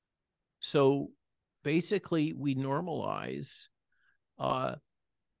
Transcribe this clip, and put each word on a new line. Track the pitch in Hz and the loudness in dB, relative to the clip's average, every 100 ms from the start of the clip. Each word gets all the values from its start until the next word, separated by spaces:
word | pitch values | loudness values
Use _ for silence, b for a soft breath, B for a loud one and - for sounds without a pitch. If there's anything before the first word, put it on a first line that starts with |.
| _ _ _ _ _ - | _ _ _ _ _ -14
So | - 147 139 139 147 - _ _ _ _ | 0 6 6 6 -2 -10 _ _ _ _
basically, | 143 160 - 202 - 165 151 | 0 0 2 -2 0 0 0
we | 131 143 131 | -2 -2 -2
normalize, | 135 143 180 131 101 101 57 143 - - - _ _ _ _ _ _ - | 0 -2 -2 -4 -4 -4 -6 -8 -6 -6 -8 _ _ _ _ _ _ -6
uh, | 131 131 131 - _ _ _ _ _ _ | -2 -2 -2 -6 _ _ _ _ _ _